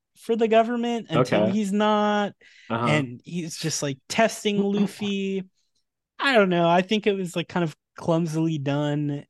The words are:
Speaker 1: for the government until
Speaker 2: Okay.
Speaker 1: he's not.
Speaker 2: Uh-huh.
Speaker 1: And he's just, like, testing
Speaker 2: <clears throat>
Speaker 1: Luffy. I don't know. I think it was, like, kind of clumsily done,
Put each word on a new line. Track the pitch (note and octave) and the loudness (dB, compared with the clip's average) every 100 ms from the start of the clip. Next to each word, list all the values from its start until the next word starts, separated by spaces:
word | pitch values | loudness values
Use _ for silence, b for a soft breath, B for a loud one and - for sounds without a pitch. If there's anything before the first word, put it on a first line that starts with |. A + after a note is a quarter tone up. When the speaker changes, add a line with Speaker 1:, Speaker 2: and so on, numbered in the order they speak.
| _ _ | _ _
Speaker 1:
for | - | -6
the | A3+ A3+ | -2 4
government | A3 A3+ A#3+ A#3+ A#3 - | 4 4 0 -2 -4 -2
until | - - G#3 | 0 2 2
Speaker 2:
Okay. | F#3+ | 2
Speaker 1:
he's | G#3 G3 | 0 0
not. | G#3 G#3+ G#3 G#3 G#3 G3+ - b b - | 0 2 2 2 0 -2 -6 b b -6
Speaker 2:
Uh-huh. | A#2 C3 | -2 2
Speaker 1:
And | D3+ B2 A#2+ | 0 0 -8
he's | - F3 D#3+ - | -10 -8 -8 -6
just, | D#3+ - | -6 -4
like, | C#3+ C#3 - | -4 -6 -4
testing | - A3+ - G#3+ G3+ | 0 0 0 -2 0
Speaker 2:
<clears throat> | G3+ | 0
Speaker 1:
Luffy. | G#3 G3+ - G3+ G3 G3 F#3+ F#3 _ _ _ _ _ _ - | 0 -2 -2 -6 -4 -4 -6 -8 _ _ _ _ _ _ -4
I | C#4 | 2
don't | A#3+ F#3+ | 4 4
know. | F3 E3+ | 4 4
I | F3 | 4
think | F#3 G#3+ G#3 | 2 0 0
it | |
was, | G3 F3 F3 | 0 -2 -6
like, | D#3+ | -4
kind | F#3 | -2
of | E3 - _ - | -2 -4 _ -6
clumsily | - E3 E3+ D#3+ E3 D#3 | 0 0 0 0 0 0
done, | C#3 C#3+ D3 D3 D3 C#3+ - | -2 -2 0 -2 -2 -4 -6